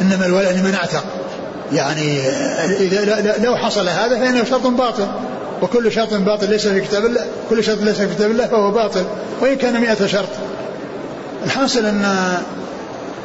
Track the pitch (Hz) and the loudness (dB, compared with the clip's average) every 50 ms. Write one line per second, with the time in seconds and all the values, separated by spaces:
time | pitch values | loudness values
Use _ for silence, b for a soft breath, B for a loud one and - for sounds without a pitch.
0 | 185 190 196 185 190 180 180 190 196 185 180 185 185 190 190 190 170 165 160 147 | 2 2 2 2 2 2 2 2 2 2 2 2 2 2 0 0 -2 -2 -4 -4
1 | 143 - - - - - - - - - - - - - 143 262 135 139 156 151 | -4 -6 -8 -8 -8 -8 -10 -10 -10 -10 -10 -10 -6 -2 0 0 0 0 -2 -2
2 | 151 147 147 139 135 135 139 139 - - - 165 165 175 190 196 196 175 185 208 | 0 0 0 0 0 0 0 0 -2 -2 -2 0 0 0 2 2 2 2 2 2
3 | 208 202 214 214 202 202 214 - 208 247 233 - - 220 - 208 190 180 165 175 | 2 2 2 2 2 0 2 2 2 2 2 0 0 0 0 0 0 0 0 0
4 | 214 240 254 220 254 254 247 247 226 247 262 254 254 254 240 240 254 233 220 - | 2 0 2 2 2 2 2 2 2 2 0 2 2 2 2 2 2 0 0 -2
5 | 202 196 - - - - - - - - - - 180 180 - 240 233 214 - 220 | -2 -2 -4 -6 -6 -8 -8 -8 -8 -8 -4 -4 -2 2 2 4 4 4 2 2
6 | 226 208 214 202 185 208 208 202 196 190 214 208 208 208 196 190 - - 208 202 | 0 0 0 2 2 2 2 2 2 2 2 2 2 2 2 2 2 2 0 2
7 | 214 233 240 - - - - - - - 226 226 208 214 220 190 208 214 196 - | 2 2 2 0 -2 -2 -6 -8 -2 0 0 2 2 2 0 2 2 0 2 2
8 | 208 180 175 196 208 214 233 240 240 180 247 220 202 202 196 233 220 202 - 185 | 0 -2 0 2 2 2 4 2 2 2 2 4 4 4 4 2 2 2 0 -2
9 | 180 190 - - - - - - 247 262 277 - 254 240 240 226 240 226 220 - | -2 -2 -4 -8 -8 -8 -4 0 2 2 2 2 2 0 2 2 2 2 2 2
10 | 196 180 180 208 185 - - - - - - - - - - - - - - - | 2 0 0 -2 -2 -2 -6 -8 -8 -8 -8 -8 -8 -10 -10 -10 -10 -10 -10 -10
11 | - - - - - - - - - 165 - 262 277 - - 247 214 214 208 208 | -10 -10 -10 -10 -10 -10 -10 -6 -4 -4 0 0 0 2 2 2 2 2 0 2
12 | 202 202 190 190 185 185 180 175 170 - - - - - - - - - - - | 2 2 2 2 0 0 0 -2 -4 -6 -8 -10 -10 -10 -10 -10 -10 -12 -10 -10
13 | - - - - | -10 -10 -12 -12